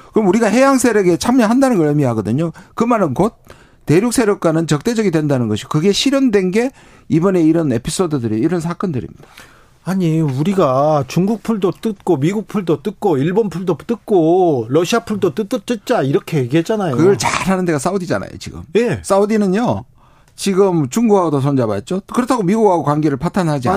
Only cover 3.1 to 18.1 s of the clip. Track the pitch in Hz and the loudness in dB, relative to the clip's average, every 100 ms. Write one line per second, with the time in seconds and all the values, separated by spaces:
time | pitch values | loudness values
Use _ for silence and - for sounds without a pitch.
3.1 | 123 180 - - - - _ - 151 240 | 0 -2 -4 -16 -20 -20 _ 0 2 2
4.1 | 226 220 202 175 160 165 151 226 233 208 | 0 0 0 0 0 0 -2 0 0 0
5.1 | 160 151 139 117 104 - 151 180 196 - | 0 0 0 0 -4 -4 -2 0 0 0
6.1 | 269 269 202 185 190 247 - - - - | 0 2 2 0 0 -2 -6 -20 -20 -4
7.1 | 156 180 185 156 165 156 117 - - 185 | 0 2 2 4 2 2 -2 -2 -4 -2
8.1 | 151 113 107 143 175 165 170 196 135 78 | -2 -2 -2 -2 -2 -4 -6 -6 -6 -8
9.1 | - - - - - _ _ - 190 175 | -14 -20 -20 -20 -20 _ _ -6 -2 0
10.1 | 160 160 131 156 196 156 131 147 156 135 | 0 0 0 -2 2 2 2 2 0 0
11.1 | - 190 220 - 226 185 - 226 208 - | -2 -2 -2 -4 -2 -2 -2 -6 -4 -2
12.1 | 160 147 202 202 208 175 151 175 196 208 | 0 0 -2 -4 -4 -2 -2 -4 -4 -2
13.1 | 143 143 190 214 165 185 160 - 233 - | 0 0 0 -2 -4 -4 -4 -4 -8 0
14.1 | 202 160 180 180 139 110 139 175 233 - | 2 4 4 2 0 0 0 0 -2 -2
15.1 | 208 185 143 208 254 - 240 - 226 139 | -2 -2 -2 -4 -6 -4 -6 -2 -2 0
16.1 | 147 - 160 123 151 165 220 185 123 170 | -2 -2 -4 0 0 0 -2 -2 2 2
17.1 | 202 - - - 190 180 151 175 196 180 | 2 0 -2 -2 0 0 -2 -2 -4 -4